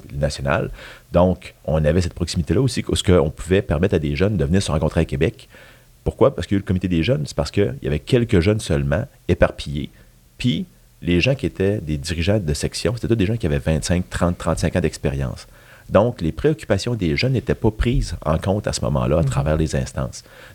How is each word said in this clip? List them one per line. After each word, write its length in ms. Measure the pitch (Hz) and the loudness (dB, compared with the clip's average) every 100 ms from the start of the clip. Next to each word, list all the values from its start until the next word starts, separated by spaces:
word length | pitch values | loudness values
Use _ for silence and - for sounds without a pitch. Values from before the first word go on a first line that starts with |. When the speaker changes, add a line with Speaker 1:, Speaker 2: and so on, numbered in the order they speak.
| - 69 | -4 -4
Speaker 1:
nationaux. 540 | 73 - 67 78 - - - - - | -4 -2 -2 0 -2 -8 -18 -20 -2
Donc, 420 | 85 92 87 - - - | 4 4 2 -6 -12 -2
on 180 | 78 | 0
avait 180 | 76 85 | 2 2
cette 140 | 85 - | 0 -2
proximité-là 460 | 87 90 78 87 | -4 -2 0 2
aussi, 220 | 135 - - | 0 -2 -2
où 80 | - | 0
ce 80 | |
qu'on 260 | - 90 76 | 4 4 4
pouvait 320 | - - 95 | -2 0 0
permettre 340 | - 76 90 90 | 2 0 2 2
à 40 | |
des 160 | 73 71 | 0 0
jeunes 220 | 98 104 | 0 0
de 80 | 69 | 0
venir 180 | 95 | 0
se 80 | - | 0
rencontrer 300 | 78 80 85 | 0 0 0
à 40 | 80 | 0
Québec, 440 | 69 85 - - - - - _ - | 0 0 -2 -12 -20 -20 -20 _ -10
pourquoi ? 320 | - - 98 - | -6 2 4 2
Parce 120 | 87 | -2
qu'il 80 | 98 | -2
y 20 | |
a 20 | |
eu 20 | |
le 60 | - | 0
comité 200 | 92 95 | -2 0
des 160 | 85 | 2
jeunes, 200 | 80 123 73 | 2 0 -2
c'est 100 | - | -4
parce 160 | 76 | -2
qu'il 240 | - 101 - | 0 0 -2
y 60 | - | -4
avait 120 | 73 | -4
quelques 400 | - 123 117 92 | 0 0 4 4
jeunes 200 | 87 110 | 4 2
seulement, 460 | - 73 69 73 131 _ - | 0 -2 0 -2 -4 _ -2
éparpillés, 640 | 87 87 - - 71 - - - - _ - | 2 2 0 -8 -6 -8 -12 -20 -20 _ -4
puis 280 | 123 160 185 _ _ _ | -2 -2 -4 _ _ _
les 180 | 85 87 | 0 2
gens 140 | 78 - | 2 0
qui 100 | 85 | -2
étaient 340 | - 98 107 | -2 0 0
des 180 | 78 76 | -2 -4
dirigeants 420 | 69 82 85 107 | -4 -4 0 0
de 140 | 78 | 0
section, 400 | 73 73 - - 120 | -2 -4 -4 -4 -2
c'était 120 | 127 | 0
tous 80 | 113 | 0
des 100 | 92 | 0
gens 120 | 117 | 0
qui 80 | 80 | -2
avaient 120 | 71 | -2
vingt-cinq, 520 | 80 78 - 87 - | 0 0 0 -2 -2
trente, 280 | - 87 87 | -2 -2 -2
trente-cinq 380 | 87 82 - 90 | -2 -2 0 0
ans 60 | |
d'expérience. 640 | 78 - 78 69 65 - - - - - - | -2 -2 -4 -4 -4 -8 -14 -20 -20 -20 0
Donc, 320 | 92 117 120 | 2 2 0
les 100 | 80 | -4
préoccupations 640 | - 147 151 - 98 - 117 | 0 0 0 -2 -2 -2 -2
des 220 | 87 71 | 0 0
jeunes 160 | 127 | 0
n'étaient 220 | 127 - - | 0 0 0
pas 140 | 110 | 0
prises 460 | - 120 135 - 87 - | 0 0 0 -2 -4 -2
en 120 | 82 | 0
compte 300 | 98 98 - | 0 -2 -2
à 60 | |
ce 60 | - - | -4 -2
moment-là 320 | 69 62 80 | 0 2 2
à 40 | |
Speaker 2:
Mhm. 80 | 80 | 2
Speaker 1:
travers 280 | 69 71 78 | 0 0 2
les 180 | 78 69 | 0 -2
instances. 480 | 64 - 64 - - - - | -4 -6 -8 -8 -20 -20 -16